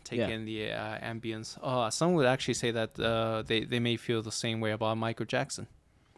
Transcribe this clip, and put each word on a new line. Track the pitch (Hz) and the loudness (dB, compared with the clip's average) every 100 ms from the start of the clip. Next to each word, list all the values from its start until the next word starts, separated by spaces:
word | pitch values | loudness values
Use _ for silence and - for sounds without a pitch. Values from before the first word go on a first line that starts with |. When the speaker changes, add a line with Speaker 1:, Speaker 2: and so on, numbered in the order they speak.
Speaker 1:
take | - 117 | -6 -2
Speaker 2:
Yeah. | 113 | 0
Speaker 1:
in | 110 110 | -2 -6
the, | 110 107 | -6 -4
uh, | 110 107 110 | -4 -6 -6
ambience. | 117 113 113 110 110 - | -6 -6 -6 -6 -8 -8
Oh, | - 127 110 | -2 0 2
some | - 165 | 2 4
would | 175 127 | 6 6
actually | 131 - 117 | 4 2 0
say | 120 | 0
that, | 113 110 - | 0 -2 0
uh, | 113 113 113 110 110 | 2 2 2 0 0
they, | 113 | 0
they | 113 120 | 2 0
may | 120 113 | 2 0
feel | - 117 | 0 0
the | 107 | 0
same | - 120 113 | -2 -2 0
way | 110 | 0
about | 110 110 113 | 0 0 0
Michael | 113 113 113 | 0 -2 -2
Jackson. | 127 135 - - - _ _ _ | -2 -2 -6 -10 -16 _ _ _